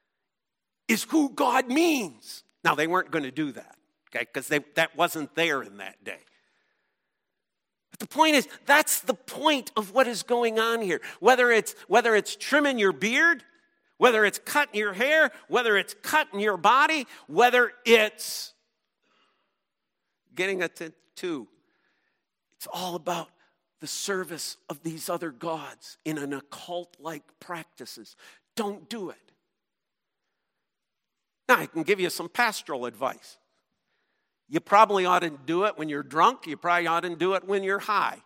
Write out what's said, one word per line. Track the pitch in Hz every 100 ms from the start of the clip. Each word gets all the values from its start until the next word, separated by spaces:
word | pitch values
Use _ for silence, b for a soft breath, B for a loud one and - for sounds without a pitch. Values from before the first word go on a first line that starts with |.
| _ _ _ _ _ _ _ _ -
is | 226 -
who | 320 277
God | 220 269 254 262
means. | 269 339 285 180 113 - - - _
Now, | 165 147
they | 160
weren't | 185 -
gonna | 165 135
do | 127 151
that, | 110 - _ _ _ _
okay, | 117 120
'cause | 139 127
they, | 151 - -
that | 160 139
wasn't | 165 160 139 -
there | 165 139
in | 104 101
that | 95 -
day. | 101 85 _ _ _ _ _ _ _ _ _ _ _ _ _ _ _ _ _
But | -
the | 214
point | 269 311 294
is, | - B -
that's | 302 311 -
the | -
point | 226 - - 302 277 - -
of | 190
what | 220 247
is | 202
going | - 240 233 220
on | 226 233
here. | 202 151 B B
Whether | 202 254 240
it's, | 220 - B -
whether | 214 233 214
it's | - -
trimming | - 294 285 247
your | 196
beard, | 147 214 262 330 294 - _ _ _ _ -
whether | 240 220 202
it's | -
cutting | - 294 285 208
your | 208
hair, | 185 262 311 285 B B
whether | 208 233 202
it's | 175 -
cutting | - 311 302 202
your | 214 185
body, | 196 254 311 311 240 B -
whether | 156 240 247 226 - 226
it's | 226 214 - - - - - _ _ _ _ _ _ _ _ _ _ _ _ _ _ _ _ _ 127
getting | 185 190
a | 170
tattoo, | - 165 - _ - 185 147 107 _ _ _ _ _ _ _ _ _ _ _
it's | -
all | 180 185 170
about | 160 170 160 _ _ _ _ _
the | 151
service | - - 190 165 165 - - -
of | 165
these | 165 160 -
other | 175 165
gods | 120 165 160 143 - - -
in | 156 156
an | 143
occult-like | 139 - - - 175 175 _ 151 147 - _
practices. | - 170 156 - 123 - 104 - b b _ -
Don't | 208 202 156
do | 233 175
it. | - _ _ _ _ _ _ _ _ _ _ _ _ _ _ _ _ _ _ _ _ _ _ -
Now, | 233
I | 143
can | 160
give | 156 196
you | 175
some | - 170
pastoral | - 233 - - 139 123
advice. | 113 127 - - - _ _ _ _ _ _ _ _ _ _ _
You | 156
probably | - 202 214 202 180
ought | 180
to | 175
do | 143 135 170 208
it | -
when | 156
you're | 143
drunk. | 139 151 202 254 160
You | 143
probably | 170 175 165
ought | 170
to | 180 170
do | 180
it | 190
when | 185 196
you're | 190 202
high. | 202 202 139 -